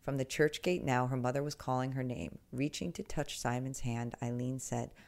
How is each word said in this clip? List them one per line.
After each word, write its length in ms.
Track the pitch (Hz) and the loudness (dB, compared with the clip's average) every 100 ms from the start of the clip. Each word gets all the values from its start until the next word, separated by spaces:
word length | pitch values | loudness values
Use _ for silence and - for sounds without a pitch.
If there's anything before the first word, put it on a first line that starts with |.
From 160 | - 135 | -2 -2
the 80 | 131 | -2
church 360 | - 151 151 | 4 4 4
gate 220 | - 180 | 0 2
now, 240 | - 123 127 | 4 4 4
her 80 | 131 | 2
mother 260 | 123 139 | 2 0
was 120 | 147 143 | -2 -4
calling 360 | - 127 131 | -2 0 0
her 100 | 135 | -2
name. 360 | 127 123 82 - - | -2 -2 -6 -8 -10
Reaching 400 | - - - 180 | -2 0 0 -4
to 100 | 165 | -4
touch 360 | 202 - 143 - | -4 -2 -2 -2
Simon's 420 | 120 123 131 135 | 0 0 -2 -2
hand, 340 | 123 117 117 - | -2 0 -2 -4
Eileen 380 | 120 120 127 131 | -2 -2 -2 -4
said, 320 | - 120 117 - | -2 -2 -4 -10